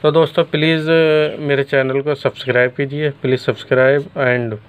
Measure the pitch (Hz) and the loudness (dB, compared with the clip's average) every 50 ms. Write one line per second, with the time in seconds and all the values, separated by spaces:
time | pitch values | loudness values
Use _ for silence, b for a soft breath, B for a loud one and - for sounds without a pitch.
0 | - 151 151 165 160 139 - - 165 - - 151 151 160 165 160 156 156 165 165 | 0 2 2 2 2 2 0 -2 -2 0 -2 -2 0 0 0 0 0 0 2 2
1 | 160 156 156 151 151 151 - - 151 143 143 135 139 - - 139 131 131 131 139 | 4 4 4 2 2 0 -2 -6 -2 -2 0 0 0 0 0 0 0 0 -2 -2
2 | 139 151 143 135 - 135 - - - 131 120 123 123 127 127 - 143 135 139 147 | -2 -2 -4 -2 -2 -4 -4 -4 -6 -2 0 2 2 0 0 -4 -6 -6 -4 -4
3 | 151 147 135 - - 131 127 123 - - 113 - - - 139 127 131 131 139 143 | -4 -4 -6 -4 -2 -2 -2 0 -2 -4 -6 -6 -2 0 2 4 4 4 4 2
4 | 143 180 - 170 139 127 123 123 120 113 110 104 - | -2 -4 -6 -2 0 0 0 0 -2 -4 -8 -10 -12